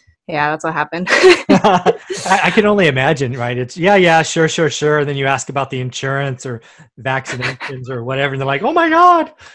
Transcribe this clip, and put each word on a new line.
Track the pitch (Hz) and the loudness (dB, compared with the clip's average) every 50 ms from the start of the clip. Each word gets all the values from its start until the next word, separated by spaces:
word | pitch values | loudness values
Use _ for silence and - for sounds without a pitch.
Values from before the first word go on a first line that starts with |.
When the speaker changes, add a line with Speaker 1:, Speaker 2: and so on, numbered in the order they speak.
| _ _ _ _ _ - | _ _ _ _ _ -8
Speaker 1:
yeah, | 160 147 147 151 | -4 -2 -2 -2
that's | 156 156 - | -4 -4 -6
what | 160 165 | -6 -4
happened. | 147 151 - 165 170 185 - | -4 -6 -6 -6 -8 -4 -2
<laughs> | - - 359 370 339 - - - | 0 4 6 6 4 4 4 2
Speaker 2:
<laughs> | |
I, | - - - 214 185 175 - 180 - - - - 381 - - 185 190 196 156 | 2 4 4 4 2 2 2 0 -2 -2 -8 -10 -10 -8 0 0 0 2 2
I | 175 | 2
can | - 226 208 | 2 2 2
only | 208 208 202 175 | 2 2 4 2
imagine, | 151 131 131 131 156 160 131 139 120 135 | 2 2 2 2 0 0 0 -2 -4 -4
right? | 123 120 120 123 | -4 -6 -4 -4
It's, | 123 123 120 - | -6 -6 -8 -6
"Yeah, | 175 165 196 202 | -2 2 4 4
yeah, | 190 180 170 160 160 | 6 6 6 4 4
sure, | 156 - - 170 160 | 2 0 0 0 0
sure, | 156 - 175 160 143 | 0 2 0 0 0
sure." | - - 147 151 151 151 | 0 -2 0 0 0 0
And | 143 143 | 0 -2
then | 143 | -4
you | 139 135 | -2 -2
ask | 135 139 131 - - | -2 -2 -2 -4 -6
about | 135 139 135 - | -6 -6 -4 -4
the | 139 127 | -6 -6
insurance | 127 127 - - 135 135 139 139 139 139 127 - - | -8 -8 -8 -6 -6 -4 -4 -4 -4 -4 -6 -8 -10
or | 131 151 151 - - _ - - _ _ - | -10 -10 -12 -14 -20 _ -20 -20 _ _ -8
vaccinations | 120 131 131 135 - - 127 123 127 131 135 - - - 135 127 123 131 | -6 -4 -4 -4 -6 -8 -8 -8 -6 -8 -8 -10 -12 -12 -12 -12 -10 -10
or | 131 120 117 | -10 -8 -6
whatever, | 131 135 135 143 139 135 | -6 -4 -2 -2 -2 -2
and | 135 | -4
they're | 135 | -2
like, | 135 139 139 | -2 -2 -2
"Oh | 196 277 | -2 -2
my | 320 349 339 320 | 0 0 0 2
God, | 320 339 359 359 349 330 311 - - _ - - | 4 4 6 6 6 4 0 -4 -8 _ -20 -20